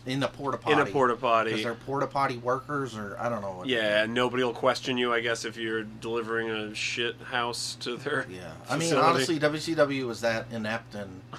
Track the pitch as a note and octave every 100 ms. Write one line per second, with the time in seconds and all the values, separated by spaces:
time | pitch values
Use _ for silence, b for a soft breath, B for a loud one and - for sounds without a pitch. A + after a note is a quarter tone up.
0 | B2 C3+ C3 - C#3 B2+ - D3 B2+ C#3
1 | B2 A#2+ B2 A2+ A2 A2 A#2 A#2 - C#3
2 | C3+ C#3 C3+ A#2+ A#2+ B2+ - D3 C3 A2
3 | G2+ G2+ A#2 A2+ G2+ F#2 B2+ B2 G#2+ G#2
4 | A2 A#2+ B2 B2 B2+ A2+ C3 A#2+ - B2
5 | B2 A#2 A#2 A#2 A#2 A2+ A2+ A2+ G#2+ A2+
6 | A#2 A#2 A2 A2+ A2+ A2 G#2+ G#2+ - B2
7 | A#2+ A#2+ A#2 B2 A#2+ A#2 - - - A#2+
8 | C#3 C#3+ A#2+ F#2 F2 - - D#3+ E3 C#3
9 | D#3 C#3 C3 D#3+ D3 D#3 D#3+ D#3 C#3+ C3+
10 | B2+ A2 A#2 A2+ A#2 A#2 G#2+ A2+ - G#2
11 | G2 F#2+ -